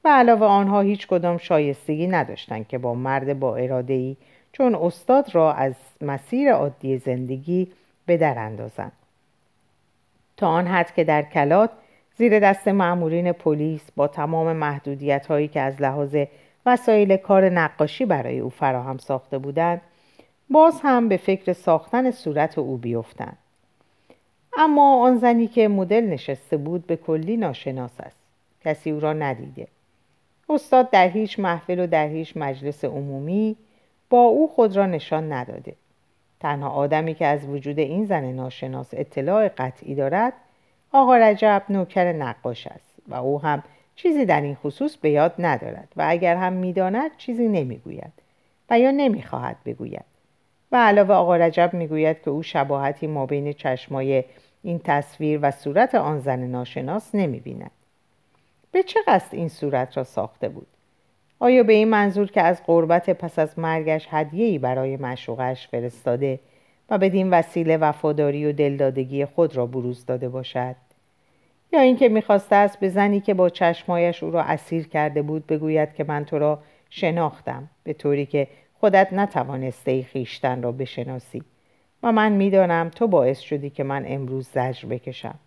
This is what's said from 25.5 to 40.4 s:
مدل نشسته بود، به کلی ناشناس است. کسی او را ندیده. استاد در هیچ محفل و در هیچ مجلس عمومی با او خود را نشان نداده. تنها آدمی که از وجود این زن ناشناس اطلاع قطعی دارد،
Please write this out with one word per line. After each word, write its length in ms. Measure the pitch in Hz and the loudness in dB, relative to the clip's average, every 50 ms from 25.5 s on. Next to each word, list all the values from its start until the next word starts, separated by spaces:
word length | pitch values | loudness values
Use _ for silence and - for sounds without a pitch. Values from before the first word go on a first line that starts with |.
| - 240 220 | 2 2 2
مدل 360 | 208 208 196 190 175 208 226 233 | 4 2 0 0 2 2 2 2
نشسته 540 | 202 160 131 - - 139 - - - 165 | 0 -4 -6 -6 -8 -10 -10 -4 -4 -4
بود، 300 | 147 143 151 175 180 165 | -4 -2 -4 -6 -8 -4
به 80 | - 170 | -4 -6
کلی 420 | 165 - - 160 156 160 180 226 | -6 -2 -4 -2 -2 -2 -2 -2
ناشناس 540 | 233 220 147 127 - - 143 131 131 123 117 _ - | -2 -2 -4 -6 -6 -10 -10 -8 -8 -10 -12 _ -16
است. 180 | - - _ _ _ _ _ _ _ _ _ _ _ | -20 -20 _ _ _ _ _ _ _ _ _ _ _
کسی 280 | 160 151 151 - 156 | -4 -4 -4 -4 -6
او 80 | 151 151 | -4 -2
را 140 | 151 156 156 | -2 -2 -2
ندیده. 540 | 156 - 170 175 - - 143 131 127 - _ _ _ _ _ _ _ _ _ _ _ _ _ _ _ _ - | -2 -4 -4 -6 -6 -10 -18 -16 -18 -18 _ _ _ _ _ _ _ _ _ _ _ _ _ _ _ _ -2
استاد 400 | 302 294 - - 277 254 247 254 | -2 -2 0 4 4 4 4 4
در 180 | - 190 180 | 4 4 4
هیچ 320 | 185 175 214 220 196 - - | 4 2 -2 -4 -4 -6 -4
محفل 400 | 196 180 170 165 - - 180 180 | -4 -2 -4 -4 -4 -6 -4 -4
و 80 | 180 | -2
در 200 | 170 165 156 151 | 0 0 0 0
هیچ 300 | 151 156 160 165 - - | -2 -4 -8 -10 -10 -10
مجلس 480 | 160 151 139 135 135 139 143 143 - - | -8 -8 -8 -8 -8 -10 -10 -8 -8 -8
عمومی 680 | 127 147 139 143 139 135 135 143 156 185 208 220 214 214 _ _ _ _ _ _ _ _ _ _ _ | -8 -6 -8 -10 -8 -10 -10 -8 -4 -2 -2 -2 -2 -4 _ _ _ _ _ _ _ _ _ _ _
با 120 | 254 240 | 6 6
او 260 | 240 233 220 277 320 | 6 6 6 4 2
خود 300 | 311 - - 233 214 190 | 2 4 2 2 2 4
را 80 | 196 196 | 0 0
نشان 480 | 190 175 151 - - 165 156 160 156 143 | 0 0 -4 -4 -4 -4 -4 -4 -4 -6
نداده. 400 | 123 123 127 - - - - - _ _ _ _ _ _ _ _ _ _ _ _ _ | -8 -8 -10 -14 -16 -16 -18 -20 _ _ _ _ _ _ _ _ _ _ _ _ _
تنها 300 | - 147 147 139 139 135 | -4 -4 -4 -4 -6 -6
آدمی 440 | 143 143 143 143 156 156 160 160 156 | -2 -2 -2 0 0 -2 -2 -4 -4
که 120 | 160 170 | -2 0
از 200 | 143 147 147 143 | 0 0 0 -4
وجود 340 | 139 143 143 135 147 147 156 | -8 -10 -8 -8 -6 -4 -4
این 260 | 156 139 160 190 220 | -4 -2 -2 -4 -2
زن 200 | 202 190 156 135 | -2 -2 -4 -4
ناشناس 640 | 127 127 131 131 131 - - - 131 131 131 131 _ - | -6 -8 -8 -10 -10 -10 -10 -12 -10 -10 -12 -12 _ -10
اطلاع 540 | 143 143 - - 143 135 165 190 214 214 | -10 -10 -8 -6 -6 -4 0 0 0 0
قطعی 480 | 196 - - - 131 - _ - - 139 | 0 -2 -6 -8 -8 -8 _ -14 -10 -6
دارد، 380 | 139 135 139 160 196 226 254 262 - | -4 -4 -2 0 0 -2 -2 -4 -10